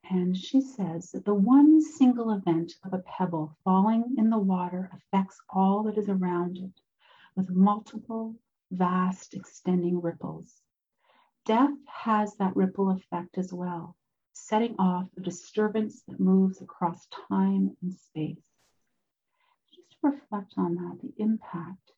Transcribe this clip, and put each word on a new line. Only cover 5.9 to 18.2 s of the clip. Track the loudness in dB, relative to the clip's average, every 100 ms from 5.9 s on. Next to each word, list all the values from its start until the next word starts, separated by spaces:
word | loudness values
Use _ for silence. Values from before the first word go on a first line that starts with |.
| -2
is | -2
around | -2 0 -2 -4 -6
it | -12 -16 _ _ _ _ -12 -6
with | -2
multiple, | 4 4 4 -6 -16 -8 -8 -8 -12 _ _ _
vast, | -2 0 0 0 -4 -12
extending | -16 -16 -10 -2 0 0 -2
ripples. | -4 -8 -12 -12 -16 _ _ _ _ _ _ _ _ _
Death | 0 2 2 -2 -14
has | -10 -2 0 -2 -2
that | -2 0
ripple | -2 0 -2
effect | -2 _ -10 -8 -8
as | -8
well, | -6 -8 -8 -12 -18 _ _ _
setting | -20 -4 -2 -2 0
off | 0 0 -6 -10
a |
disturbance | -10 -10 -8 -2 -2 -2 -4 -8 -18
that | 0
moves | 4 4 4 0
across | -16 -6 -6 -6 _ -20 -4
time | 0 2 2 -2 -4
and | -10
space. | -10 _ -8